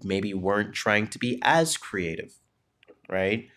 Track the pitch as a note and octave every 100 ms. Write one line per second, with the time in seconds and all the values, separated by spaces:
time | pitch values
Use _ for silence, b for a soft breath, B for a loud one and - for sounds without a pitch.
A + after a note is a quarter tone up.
0 | F#2+ G2 G#2 F#2+ F#2 G2+ G2+ - A2 G#2
1 | G#2+ - B2 B2 - E3 D#3+ - - G2
2 | E2+ E2 - - _ _ _ _ - -
3 | - F#2+ F#2+ A2+ -